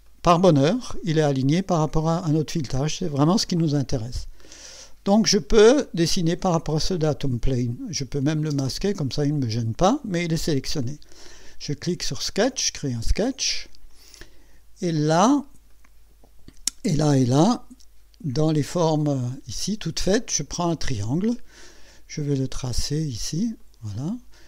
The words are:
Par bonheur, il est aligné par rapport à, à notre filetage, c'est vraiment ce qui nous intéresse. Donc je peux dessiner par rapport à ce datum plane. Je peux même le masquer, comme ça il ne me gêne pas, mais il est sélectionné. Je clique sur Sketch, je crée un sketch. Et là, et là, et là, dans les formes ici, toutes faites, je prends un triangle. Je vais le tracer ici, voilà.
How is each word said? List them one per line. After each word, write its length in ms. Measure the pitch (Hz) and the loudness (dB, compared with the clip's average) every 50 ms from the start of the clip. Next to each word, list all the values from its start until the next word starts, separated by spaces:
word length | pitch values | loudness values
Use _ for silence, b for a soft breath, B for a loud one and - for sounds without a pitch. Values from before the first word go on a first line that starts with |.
| - - - - | -20 -20 -10 0
Par 180 | - 165 175 165 | 4 4 6 6
bonheur, 580 | 190 180 160 135 135 156 220 254 - - - 403 359 | 8 6 6 6 4 4 2 0 -2 -4 -6 -4 -2
il 140 | 180 151 | 0 0
est 60 | 156 156 | 2 2
aligné 380 | 143 139 131 131 139 156 180 | 2 2 2 2 2 2 2
par 180 | 190 - 180 156 | 0 0 0 0
rapport 300 | 156 151 - 160 156 165 | 0 2 2 0 2 2
à, 80 | 165 170 190 | 0 0 0
à 40 | 160 | 0
notre 220 | 143 226 151 - | 0 0 0 -2
filetage, 480 | - 170 131 - - 127 147 156 - - | -4 -4 -4 -2 -2 -2 -2 -2 -2 -4
c'est 80 | 185 | -4
vraiment 300 | - 143 135 147 160 185 | -2 0 2 4 4 4
ce 80 | 233 - | 2 0
qui 100 | - 180 | 0 0
nous 200 | 165 165 151 143 | 0 0 2 0
intéresse. 520 | 147 127 - 151 127 113 123 131 - - - B B B B B B B B B B B B B B - | 0 0 -2 -2 -4 -4 -4 -6 -8 -8 -8 B B B B B B B B B B B B B B 0
Donc 220 | 196 202 226 196 | 2 4 4 4
je 120 | - - | 4 2
peux 500 | 208 143 - 220 214 208 233 269 294 - - - | 2 2 4 6 8 10 10 8 6 2 -2 0
dessiner 420 | 160 170 - - 196 160 160 175 | 0 2 4 4 2 2 2 0
par 160 | - - 185 | 0 0 2
rapport 260 | 165 160 - - 156 | 2 2 0 0 0
à 20 | 151 | 0
ce 120 | - - 190 | 2 0 0
datum 460 | 165 156 151 139 - - 135 123 113 | 2 0 0 0 0 -2 -2 0 2
plane. 380 | - 135 131 120 127 117 120 240 269 220 | 2 2 2 2 0 -2 -4 -6 -6 -8
Je 140 | 151 - 139 | -6 -6 -6
peux 180 | - - 143 | -4 -2 0
même 220 | 135 147 160 151 151 | 0 0 0 0 0
le 80 | 156 | 0
masquer, 420 | 147 139 135 123 - - - 196 202 | 0 -2 -2 -2 -2 -2 -2 -2 0
comme 180 | 190 151 127 | 0 -2 -2
ça 140 | - 147 147 | 0 0 0
il 80 | 143 151 | 0 0
ne 80 | 147 131 | 0 0
me 40 | 113 | -2
gêne 240 | 107 120 117 113 110 | -2 -2 -2 -2 0
pas, 260 | - 165 196 269 311 - | 4 4 4 4 2 -2
mais 200 | 214 170 170 175 | -4 -4 -2 -2
il 80 | 165 165 | 0 -2
est 40 | |
sélectionné. 640 | 156 - - 147 - - - - 151 120 127 151 - - B B B B B B B B B B B | 0 0 0 0 0 0 0 0 0 0 -4 -6 -8 -14 B B B B B B B B B B B
Je 140 | - - 147 | -8 -8 -8
clique 300 | - - 170 180 - - | -6 -4 -6 -4 -2 -2
sur 180 | - 135 - | -4 -4 -4
Sketch, 460 | - - - 190 220 269 269 - - | -6 -4 0 0 0 0 0 -2 -4
je 40 | - - | -4 -4
crée 200 | - - 139 123 | -4 -6 -4 -2
un 80 | 117 | 2
sketch. 680 | 107 - - - 202 269 262 - - - - - - - - - - b b b b b b b b b b b b b b b b b b - | 4 4 4 4 2 -2 -2 -2 -2 -2 -2 -2 -4 -6 -10 -14 -14 b b b b b b b b b b b b b b b b b b -6
Et 100 | 190 175 | -4 -2
là, 520 | 165 151 151 151 160 170 196 247 294 285 - - - - - - - - - - - - - - - - - - - - - - - - - - - - - | 0 0 2 2 4 4 4 4 4 2 0 -4 -14 -20 -20 -20 -20 -20 -20 -20 -20 -20 -20 -20 -20 -20 -20 -20 -20 -20 -18 -18 -14 -10 -10 -10 -8 -6 -4
et 100 | 214 156 | -2 0
là, 240 | 139 151 151 143 | 2 2 2 4
et 80 | 131 131 | 2 2
là, 400 | 120 127 143 170 226 240 - - - 247 - - - - - - - - - | 2 4 4 4 4 2 0 -4 -12 -20 -20 -20 -20 -20 -20 -20 -20 -18 -10
dans 300 | - 147 120 156 156 160 | -8 -4 -2 0 0 2
les 120 | 160 151 135 | 2 0 -2
formes 720 | - - 180 165 160 156 151 151 147 143 131 123 123 127 135 - | -2 -2 0 0 2 2 0 0 0 0 -2 -2 -4 -6 -8 -12
ici, 300 | - - - - 180 214 | -10 -8 -8 -6 -6 -6
toutes 240 | 214 - 165 - - | -6 -6 -6 -4 -2
faites, 280 | - 180 196 247 - - | 0 2 2 0 0 -2
je 140 | - - 147 | -6 -6 -6
prends 260 | - - - 175 170 | -6 -6 -4 -2 -2
un 60 | 165 | -2
triangle. 560 | - - - 110 98 98 110 139 175 202 226 240 - - B B B B B B B B B B B B | 0 0 0 0 0 -2 -2 -2 0 0 -2 -2 -4 -8 B B B B B B B B B B B B
Je 140 | B - 156 | B -8 -6
vais 140 | 147 143 143 | -4 -2 -2
le 120 | 135 135 | -2 -2
tracer 540 | 131 - - - 123 113 - - - 147 156 | -2 -4 -4 -4 -4 -2 -2 -2 0 -2 -2
ici, 540 | 160 147 120 - - - 151 160 233 233 220 - - - - - | -2 -4 -6 -6 -6 -6 -4 -2 -2 -2 -4 -8 -14 -20 -20 -14
voilà. 320 | 117 104 101 113 139 175 240 247 - - b b b | -12 -10 -8 -6 -6 -6 -6 -8 -10 -14 b b b